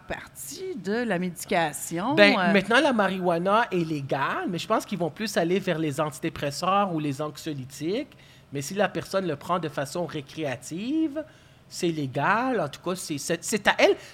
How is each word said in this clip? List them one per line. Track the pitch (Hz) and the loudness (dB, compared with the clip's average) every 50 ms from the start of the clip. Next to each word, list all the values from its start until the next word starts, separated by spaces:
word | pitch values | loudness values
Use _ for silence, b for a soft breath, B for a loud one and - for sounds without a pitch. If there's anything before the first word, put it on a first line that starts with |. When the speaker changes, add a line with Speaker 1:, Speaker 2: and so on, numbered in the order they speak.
| - | -8
Speaker 1:
partie | - - - - - - - - - 277 349 381 381 349 | -10 -10 -10 -10 -16 -16 -14 -14 -12 -10 -8 -8 -8 -8
de | 220 - 196 208 240 247 | -6 -4 -2 -2 0 0
la | 226 180 170 | 0 0 0
médication, | 180 180 165 - - - 202 175 165 151 - - - - 165 165 196 247 285 | 0 -4 -6 -8 -4 0 2 2 2 0 -2 -8 -8 -6 -4 -4 -2 0 6
Speaker 2:
Ben, | 208 202 202 254 208 | 8 8 8 8 6
Speaker 1:
euh. | 180 175 185 | 4 4 4
Speaker 2:
maintenant, | 196 185 202 233 262 | 4 4 6 4 6
la | 320 285 247 | 6 6 4
marijuana | 214 196 185 190 185 180 180 170 170 180 196 202 226 240 - | 4 2 2 0 2 2 2 2 2 2 4 4 4 2 2
est | 190 180 165 | 0 -2 0
légale, | 160 160 147 135 135 156 135 139 160 196 349 370 262 | 0 -2 -4 -2 -2 0 0 0 0 -2 -2 -2 -4
mais | 170 | -4
je | 165 - | -4 -2
pense | - 220 269 - | 0 0 0 0
qu'ils | - 208 | -2 -4
vont | 165 175 151 | -2 -2 -4
plus | 143 - 220 220 - | -2 -4 -6 -2 0
aller | 214 170 170 180 196 | 0 2 2 2 2
vers | 190 185 165 | 2 0 0
les | 160 160 151 135 160 | 0 0 -2 0 0
antidépresseurs | 151 151 143 - - 160 151 - 156 143 139 - 180 180 190 202 208 190 170 | -2 -2 -2 -4 -6 -6 -4 -2 -4 -4 -4 -2 0 2 2 2 2 2 0
ou | 160 | -2
les | 151 147 135 131 | -2 -2 -2 -2
anxiolytiques. | 151 151 147 - - 165 147 139 127 131 - - 147 165 202 254 302 - - b b b b b b b 127 | -4 -6 -6 -8 -8 -6 -6 -6 -8 -10 -10 -6 -4 -2 -2 -2 -4 -6 -12 b b b b b b b -8
Mais | 143 | -8
si | 143 - 190 | -6 -4 0
la | 196 196 | 0 0
personne | 185 - 170 147 - - 196 190 | 0 0 -6 -6 -2 -2 -2 0
le | 170 143 | 0 -4
prend | - - - 175 185 | -4 -2 -2 0 0
de | 156 151 | 0 -2
façon | - 156 139 135 - 175 175 | -4 -4 -6 -4 -4 -6 -6
récréative, | 143 143 156 139 - - 156 156 139 123 120 - - 151 180 214 247 302 320 320 302 269 311 294 b b b b b b b b | -4 -6 -8 -10 -10 -8 -6 -4 -4 -4 -6 -8 -10 -8 -6 -4 -2 0 0 0 0 -2 -6 -8 b b b b b b b b
c'est | - - - 185 170 | -16 -6 -2 -2 -2
légal. | 165 156 143 131 120 139 143 175 196 226 254 262 254 196 | 0 -2 -4 -2 -2 0 2 2 2 2 2 0 0 0
En | 165 135 | -2 -2
tout | - - | -4 -6
cas, | - 170 185 | -6 -6 -6
c'est, | 180 - - 156 | -6 -6 -6 -6
c'est, | 139 - - 170 - - | -6 -2 -2 -2 -2 -2
c'est | - 233 202 - | -2 -4 2 4
à | 202 - | 2 6
elle. | - 254 381 403 B B B | 6 6 4 4 B B B